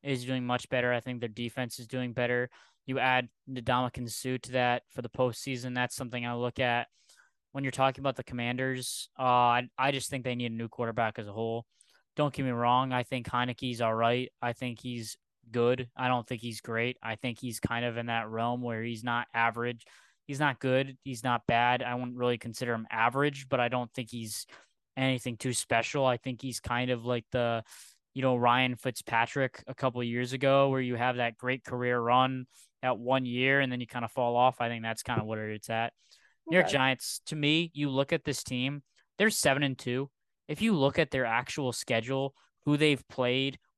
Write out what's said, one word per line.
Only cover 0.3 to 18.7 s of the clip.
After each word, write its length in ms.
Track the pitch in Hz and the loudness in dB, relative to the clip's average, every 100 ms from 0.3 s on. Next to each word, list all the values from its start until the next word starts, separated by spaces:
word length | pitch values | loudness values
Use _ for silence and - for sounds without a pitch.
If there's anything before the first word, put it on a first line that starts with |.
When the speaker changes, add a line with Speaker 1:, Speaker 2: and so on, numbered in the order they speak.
| 131 123 | -4 0
Speaker 1:
much 220 | 123 - | -2 0
better. 240 | 127 123 | 0 2
I 80 | 120 | 0
think 200 | 127 123 | -2 -6
their 80 | 117 | -6
defense 500 | 107 120 - 120 - | -6 -6 -4 -6 -8
is 80 | 117 | -8
doing 260 | 131 123 | -6 -4
better. 360 | 120 123 123 123 - _ _ - | -2 0 0 -2 -6 _ _ -6
You 120 | 131 | 0
add 300 | 127 127 123 _ - | 2 2 0 _ -12
Ndamukong 640 | 131 117 123 123 - 120 | -6 0 0 0 -4 -8
Suh 280 | - 131 127 | -6 -4 -4
to 100 | - | -2
that 300 | 127 123 123 - | 2 2 2 -2
for 120 | - | -10
the 60 | 117 | -6
postseason. 640 | - 127 113 - 127 127 | 0 0 0 -6 -6 -4
That's 200 | 123 123 | -2 -2
something 320 | - 127 123 120 | -4 -8 -6 -4
I 80 | |
look 240 | 120 120 127 | -2 -2 0
at 300 | 123 120 120 _ _ - _ _ _ | 2 2 -2 _ _ -20 _ _ _
when 100 | 139 | -6
you're 80 | 135 | -4
talking 320 | 131 135 131 | 2 2 2
about 140 | 139 131 | -2 -4
the 80 | |
Commanders. 840 | - 123 120 123 131 127 123 - - - | -6 -6 -4 -2 -2 -4 -6 -8 -10 -2
Uh, 60 | |
I, 460 | 127 123 120 120 123 - | 4 6 6 4 0 -2
I 140 | 135 | 0
just 180 | 139 - | 0 -4
think 140 | 135 | -6
they 100 | 127 | -4
need 160 | 120 120 | -4 -4
a 40 | |
new 140 | 113 117 | -4 -6
quarterback 500 | - 117 113 110 113 | -4 -4 0 0 -2
as 100 | 104 | -8
a 40 | |
whole. 320 | 104 113 117 - _ _ _ _ - | -6 -4 -4 -8 _ _ _ _ -2
Don't 180 | 147 | 0
get 100 | - | 0
me 60 | 131 | -2
wrong. 420 | 120 120 123 131 | 2 4 4 4
I 120 | 127 | 0
think 240 | 120 127 120 | -2 -4 -2
Heinicke's 520 | 120 123 120 131 117 | 0 0 -2 -6 -2
all 140 | 117 | 0
right. 380 | 113 117 123 127 _ | 2 2 2 -2 _
I 120 | 120 | -6
think 280 | 117 127 117 | -4 -6 -8
he's 360 | 123 120 107 - _ _ 117 | -8 -8 -8 -12 _ _ -6
good. 380 | 120 120 127 120 - | 2 2 2 -2 -4
I 120 | 127 | 0
don't 180 | 123 113 | 0 -2
think 140 | 117 | -8
he's 200 | 120 107 | -8 -10
great. 360 | - 113 120 127 | -6 -2 -2 -4
I 120 | 113 | -8
think 240 | 110 127 113 | -6 -6 -6
he's 220 | 123 107 | -8 -4
kind 240 | - 117 | -4 -2
of 140 | 123 113 | -2 -4
in 80 | 117 | -4
that 220 | 117 110 | -4 -2
realm 340 | 113 117 123 | -2 -2 -2
where 200 | 120 | -4